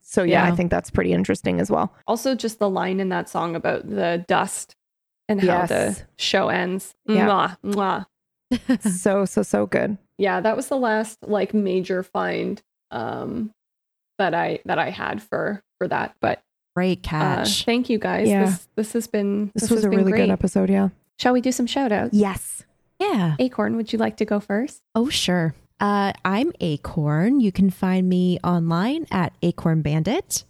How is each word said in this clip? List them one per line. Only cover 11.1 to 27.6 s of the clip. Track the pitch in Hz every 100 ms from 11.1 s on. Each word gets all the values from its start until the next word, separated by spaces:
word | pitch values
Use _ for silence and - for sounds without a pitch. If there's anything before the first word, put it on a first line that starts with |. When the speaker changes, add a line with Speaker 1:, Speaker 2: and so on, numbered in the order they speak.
| - -
Speaker 2:
like, | 202 196
major | 214 202 185 180 185
find, | 185 196 180 175 185 202 _ _ _
um, | 226 - 110 - 240 214 _ _ _ _ _ _ _
that | 190
I, | 170 165 165 -
that | 165
I | 170
had | 180 - 214
for, | - - - 202 _ _
for | 180
that. | 139 - _
But, | - - _ _ _ -
Speaker 3:
Great | 185 180 -
Speaker 2:
uh, |
Speaker 3:
catch. | 156 151 - 208 196
Speaker 2:
thank | - 233 247
you | 226
guys. | 220 196 214
Speaker 1:
Yeah. | 196 190
Speaker 2:
This, | 180 - -
this | 214
has | 233 226
been, | 208 202 202 208
Speaker 1:
This | 220
Speaker 2:
this | 208
Speaker 1:
was | 226
Speaker 2:
has | 214
Speaker 1:
a |
Speaker 2:
been | 196
Speaker 1:
really | 190
good | 214
Speaker 2:
great. | 233
Speaker 1:
episode, | 190 185 - 190
yeah. | 196 196 - _ _
Speaker 2:
Shall | 254
we | 254
do | 254
some | 254 240
shout | - 269
outs? | 208 240
Speaker 1:
Yes. | 208 202 190 - - - _ _ _
Speaker 3:
Yeah. | 403 302 170 151
Speaker 2:
Acorn, | 247 - 208 226
would | 220
you | 226
like | 220 214
to |
go | 214 208
first? | - 202 277 - _
Speaker 3:
Oh, | - 247
sure. | - - 180 165 - _ _
Uh, | 202 202 196 -
I'm | - 196 294 -
Acorn. | 175 147 - - 147 151 185 285
You | 220
can | 190